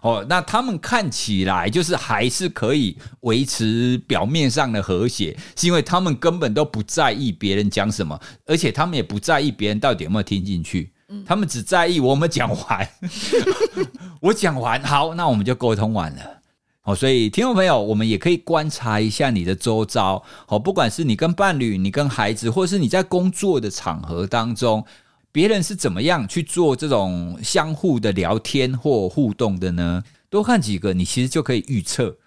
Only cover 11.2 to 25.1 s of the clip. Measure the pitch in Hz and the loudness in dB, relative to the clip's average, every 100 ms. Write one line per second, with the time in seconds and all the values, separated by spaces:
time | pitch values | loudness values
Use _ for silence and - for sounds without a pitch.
11.2 | 196 190 190 123 - 180 170 175 127 139 | -2 -2 0 -4 0 2 2 2 2 2
12.2 | 165 - 120 - - 92 98 _ 180 - | 2 0 -2 -2 -2 -2 -2 _ -12 -8
13.2 | - 466 370 - 440 - - - 185 156 | 0 2 2 0 -2 -2 -6 -8 -18 -2
14.2 | 175 220 185 139 117 123 139 143 160 170 | 0 2 0 0 0 0 2 2 0 0
15.2 | 165 110 123 127 123 107 110 107 80 67 | 2 2 2 0 0 2 0 0 -4 -8
16.2 | - - _ _ _ _ - 101 131 131 | -16 -20 _ _ _ _ -2 0 4 4
17.2 | 110 143 254 208 185 131 104 107 220 104 | 2 2 2 2 4 2 2 2 2 2
18.2 | 175 170 - 160 151 - 120 107 107 - | 2 0 0 -2 0 -4 -2 0 0 2
19.2 | 139 107 87 95 120 110 107 117 95 95 | 0 2 0 -2 0 0 0 0 0 0
20.2 | - - - 107 151 190 120 - 156 113 | -6 -20 -2 -2 0 0 0 0 0 2
21.2 | 165 175 196 151 120 98 95 139 143 117 | 0 2 0 2 0 0 0 0 -2 0
22.2 | 104 107 113 123 185 196 131 185 185 180 | -2 0 -2 0 0 0 2 0 0 2
23.2 | 185 - 202 147 107 - - 82 78 85 | 0 0 0 0 0 -6 -6 -6 -6 -4
24.2 | 98 120 113 110 123 107 - - _ | 0 0 -2 0 2 0 -2 -16 _